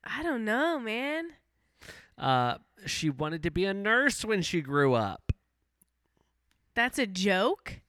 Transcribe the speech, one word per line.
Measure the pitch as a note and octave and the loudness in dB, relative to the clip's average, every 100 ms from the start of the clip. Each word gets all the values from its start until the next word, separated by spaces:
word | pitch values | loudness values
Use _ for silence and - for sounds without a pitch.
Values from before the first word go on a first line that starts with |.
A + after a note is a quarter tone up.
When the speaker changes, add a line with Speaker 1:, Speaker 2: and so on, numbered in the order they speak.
| - | -8
Speaker 1:
I | A#3+ | -4
don't | E4 B3+ | -2 -2
know, | A3 A#3 D#4+ D#4 | 0 0 0 -2
man. | A3+ A3+ C#4 D#4 E4+ - _ _ _ _ - - - - | -4 -4 -4 -4 -8 -14 _ _ _ _ -20 -20 -20 -4
Speaker 2:
Uh, | C3 C3 B2 - _ _ D3 | 0 2 2 -2 _ _ -8
she | - D#3 | -2 -2
wanted | C3+ D3+ D#3+ | -2 -4 -2
to | E3 | -2
be | D#3+ G3 | 0 0
a | |
nurse | G3 G#3 A#3 C#4 - A3 | 0 2 4 2 0 -2
when | G#3 | 0
she | E3 F3 | 0 -2
grew | C3+ C#3+ C#3 | 0 4 4
up. | A#2+ G2+ - - - _ _ _ _ _ _ _ _ _ _ _ _ _ - | 4 0 -4 -6 -6 _ _ _ _ _ _ _ _ _ _ _ _ _ -2
Speaker 1:
That's | A#3+ - | 0 0
a | A3+ | -2
joke? | F#3 G3 F#3 A#3 G4+ - - | 0 2 4 2 0 -6 -16